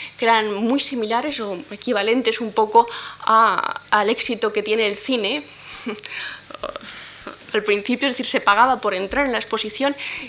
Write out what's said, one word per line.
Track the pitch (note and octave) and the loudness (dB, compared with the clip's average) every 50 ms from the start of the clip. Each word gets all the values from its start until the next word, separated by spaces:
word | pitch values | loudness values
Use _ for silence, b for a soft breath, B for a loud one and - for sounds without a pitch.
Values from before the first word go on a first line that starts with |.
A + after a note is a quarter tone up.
| B B B B | B B B B
que | B3 | 2
eran | A3+ A#3 A3 G#3+ G#3+ G3+ | 4 4 4 2 0 -2
muy | G3 A#3 A3+ C4 C#4 | 0 0 2 2 2
similares | - - C#4 A#3+ A3 G#3+ A3+ A#3+ C4+ D4+ C#4 A#3+ | 0 -2 -2 -2 -2 0 0 0 0 -2 -4 -4
o | A3 G3+ F#3+ F3 - - | -6 -6 -6 -8 -8 -10
equivalentes | G3+ - - B3+ A#3+ G3+ G3+ A3 A#3+ C4 A#3+ A3+ A3+ - | -14 -8 -4 -2 0 2 2 2 2 2 2 0 0 -2
un | A#3+ G#3+ - | -2 -2 0
poco | A3 G#3+ G#3+ G#3+ A#3 A#3 - B B B B B B | 2 2 6 6 6 6 4 B B B B B B
a, | B - A3 A3 A3+ G#3+ F#3 - - G1+ - - - - | B 4 6 6 6 6 4 2 0 -2 -4 -8 -2 0
al | - G#3+ G3+ G#3 | 2 2 4 2
éxito | A#3 A3+ - - A3+ G#3 A#3 G#3+ G#3 | 0 0 -2 -4 -2 -2 -2 -2 0
que | G#3+ G3+ | 0 0
tiene | G#3 G#3+ A3+ A3 G3+ | 0 2 2 2 0
el | G3+ | -2
cine. | - - - C4 A#3 G#3 G3 C4 D4+ C#4+ B B B B B B B B | -4 -2 -2 0 0 0 0 -2 -4 -6 B B B B B B B B
<laughs> | A3 G#3 - - B B B B B B B B B - - - - - - - B B B B B B B B B - - - - - | -8 -8 -8 -10 B B B B B B B B B -12 -10 -10 -10 -10 -10 -12 B B B B B B B B B -16 -16 -8 -4 -2
Al | G#3+ G#3 | 0 2
principio, | G#3+ G3+ G3+ G3+ - B3 - C#4 C#4 | 2 0 0 0 0 -2 0 0 -2
es | B3 | -2
decir, | - B3+ | -2 -2
se | - - A#3 | -2 -2 2
pagaba | - - G3+ G#3+ A#3+ C4+ B3+ A3+ | 4 4 6 6 6 4 4 2
por | - G#3 F#3+ | 0 0 0
entrar | F#3 G3 G3 - C4+ C#4+ | 0 -2 -2 0 0 0
en | C4 | 0
la | A#3 G#3+ | 0 -2
exposición | A3 - A3 G#3+ G#3+ G#3+ - - C4 C#4 C#4 - B B B B C4+ | -4 -4 -4 -4 -4 -4 -4 -2 0 0 0 -2 B B B B -10